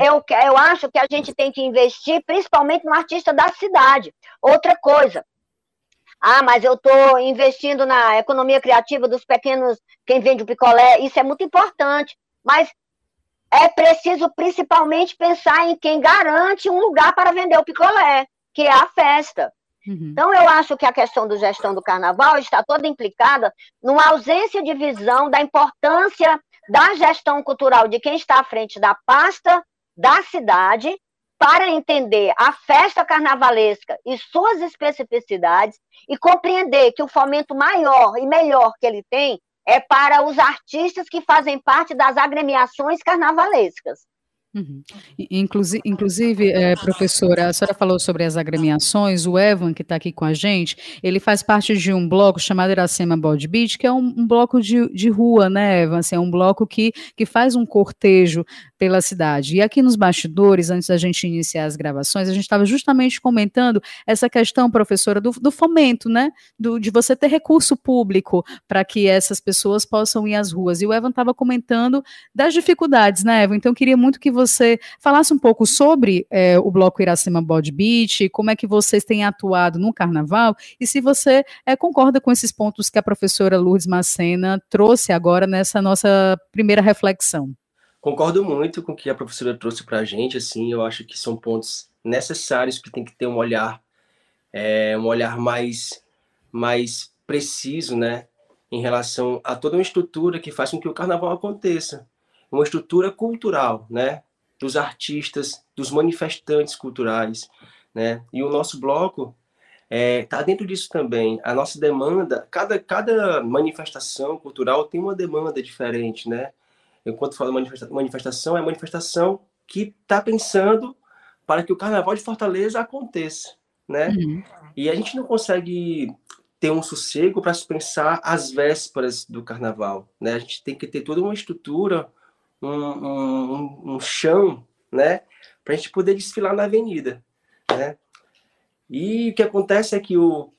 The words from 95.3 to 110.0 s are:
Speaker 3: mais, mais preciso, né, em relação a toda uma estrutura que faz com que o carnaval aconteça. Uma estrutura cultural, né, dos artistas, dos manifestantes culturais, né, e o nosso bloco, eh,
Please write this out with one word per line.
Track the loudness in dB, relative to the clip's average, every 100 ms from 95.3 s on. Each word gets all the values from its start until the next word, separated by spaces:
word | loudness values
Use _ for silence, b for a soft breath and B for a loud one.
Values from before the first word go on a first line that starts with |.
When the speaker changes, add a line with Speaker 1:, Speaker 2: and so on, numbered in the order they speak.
| -4
Speaker 3:
mais, | -4 -4 -6 -10 -14 -16 _ _ _ _ _
mais | -8 -4 -4 -4 -10 -16 _ -8
preciso, | -8 -8 -12 -12 -10 -8 -4
né, | -4 -6 -14 _ _ _ _
em | -8
relação | -4 -4 -6 -6 -6 -6
a | -8 -8
toda | -4 -4
uma |
estrutura | -4 -4 -6 -4 -4 -4
que | -10
faz | -8 -8
com | -8
que | -10
o |
carnaval | -8 -6 -4 -6
aconteça. | -8 -10 -8 -6 -6 -8 -16 -20 _ _ _ _
Uma | -2
estrutura | -2 -4 -4 -2 -2
cultural, | -4 -8 -6 -4 -2 -2 -4 -8
né, | -6 -6 -6 _ _ _ _
dos | -8 -6
artistas, | -6 -10 -12 -10 -10 -10 -12 -12 _ -14
dos | -6
manifestantes | -2 -2 -2 -8 -10 -4 -4 -4 -8
culturais, | -14 -8 -6 -4 -6 -10 -18 b b b b
né, | -8 -8 -8 -12
e | -8
o | -6
nosso | -4 -6 -8
bloco, | -6 -4 -4 -8 -16 _ _ _ _ _ -10
eh, | -4